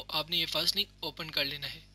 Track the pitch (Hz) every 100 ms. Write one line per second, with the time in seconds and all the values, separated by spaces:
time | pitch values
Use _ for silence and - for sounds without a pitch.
0 | - 160 156 175 165 156 170 196 202 -
1 | 160 - 160 151 139 143 135 156 -